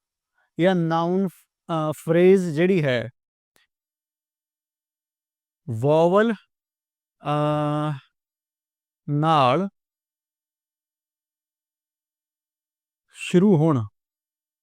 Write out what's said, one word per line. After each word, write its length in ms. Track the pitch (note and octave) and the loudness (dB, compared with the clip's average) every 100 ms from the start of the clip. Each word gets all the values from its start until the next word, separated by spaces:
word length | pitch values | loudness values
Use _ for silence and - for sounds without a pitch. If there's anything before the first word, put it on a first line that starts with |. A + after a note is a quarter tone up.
| _ _ _ _ _ - | _ _ _ _ _ -2
ਜਾਂ 160 | E3+ F#3 | 0 2
ਨਾਊਨ, 520 | E3 E3 E3+ F#3 G3 | 0 -2 -2 -2 -4
ਅ, 640 | - _ _ - E3 D#3 D3+ | -6 _ _ -10 -6 -6 -6
ਫਰੇਜ਼ 520 | - E3+ F3+ G3 F3 | -2 2 4 4 2
ਜਿਹੜੀ 340 | D3 F3+ F#3+ | -2 0 0
ਹੈ 260 | D3 B2 A#2 - _ _ _ _ _ _ _ _ _ _ _ _ _ _ _ _ _ _ _ _ _ _ _ _ - | 0 -2 -4 -12 _ _ _ _ _ _ _ _ _ _ _ _ _ _ _ _ _ _ _ _ _ _ _ _ -12
ਵੋਵਲ, 640 | A2 C3+ D#3 E3+ F#3+ A3+ G#3 _ _ _ _ _ _ _ _ | -6 0 2 2 2 0 -2 _ _ _ _ _ _ _ _
ਅ, 760 | C#3+ D3 D3+ D3+ D3 D3+ D3+ C#3 - _ _ _ _ _ _ _ _ _ - | -6 -4 -2 -2 -4 -4 -6 -8 -12 _ _ _ _ _ _ _ _ _ -6
ਨਾਲ 600 | D3 D#3 D#3+ B2+ C#3+ G3 - _ _ _ _ _ _ _ _ _ _ _ _ _ _ _ _ _ _ _ _ _ _ _ _ _ _ _ _ _ _ _ _ _ | -2 0 2 2 0 -4 -10 _ _ _ _ _ _ _ _ _ _ _ _ _ _ _ _ _ _ _ _ _ _ _ _ _ _ _ _ _ _ _ _ _
ਸ਼ੁਰੂ 440 | - - F3+ G3+ E3+ | -16 -2 2 4 4
ਹੋਣ। 260 | D#3+ C#3 G#2 - _ _ _ _ _ _ | 2 0 -4 -12 _ _ _ _ _ _